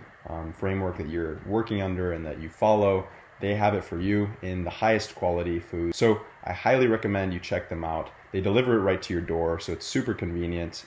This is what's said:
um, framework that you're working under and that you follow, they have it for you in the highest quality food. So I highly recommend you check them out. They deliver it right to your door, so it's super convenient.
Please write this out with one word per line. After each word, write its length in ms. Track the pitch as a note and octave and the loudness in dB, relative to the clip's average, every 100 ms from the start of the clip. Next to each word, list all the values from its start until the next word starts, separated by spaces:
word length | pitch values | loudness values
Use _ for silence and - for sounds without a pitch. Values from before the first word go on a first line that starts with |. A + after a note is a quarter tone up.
| - - - | -20 -18 -10
um, 240 | D#2+ D#2+ | -8 -8
framework 460 | D#2+ F#2+ F#2+ F#2 F2 | -4 -2 0 -2 -4
that 100 | D2+ | -4
you're 320 | E2+ D#2+ D2+ F#2+ | -4 -4 -6 -2
working 340 | G#2+ A2 G#2 | -2 0 -2
under 320 | F#2+ F2+ F2+ | -2 -2 -2
and 140 | E2 D#2+ | -2 -6
that 140 | D2+ | -8
you 80 | D#2+ | -10
follow, 580 | - A2 G#2+ G2+ F#2+ - - - - | 0 4 6 4 2 0 -12 -20 -6
they 140 | G2 | -2
have 200 | G#2 G#2 | 2 2
it 100 | G#2 | 2
for 160 | - E2+ | -2 -2
you 280 | F#2+ G#2 G#2 - | 0 2 0 -4
in 220 | F#2 F#2 | -6 -4
the 60 | E2+ | -4
highest 440 | - A2 A2 - | 0 2 2 0
quality 460 | - F2+ F2 F2 E2+ | -2 0 0 0 -4
food. 340 | - E2+ E2+ | -4 -4 -4
So 260 | - A#2 G#2+ - - | 4 4 4 -2 -12
I 80 | - | -10
highly 360 | F2+ A#2 C3 B2 | -2 4 4 4
recommend 440 | A2 G#2 G2+ F#2+ | 4 2 0 0
you 60 | F2+ | -2
check 300 | - F#2 - | -2 -4 -2
them 160 | E2 | -6
out. 260 | E2 D#2+ D#2 - - | -4 -4 -6 -12 -8
They 80 | G2 | -2
deliver 340 | F#2+ A2 B2+ | 2 4 4
it 60 | A2 | 4
right 200 | G2 F#2 | 4 0
to 140 | - | 0
your 80 | F2 | -4
door, 380 | E2 E2 E2 E2 | -2 0 0 -2
so 120 | - | -4
it's 140 | E2 - | -6 -4
super 260 | C3 A#2+ | -2 -2
convenient. 720 | F#2+ F2 E2+ E2+ E2+ E2+ - | -2 -2 -2 -2 -2 -4 -8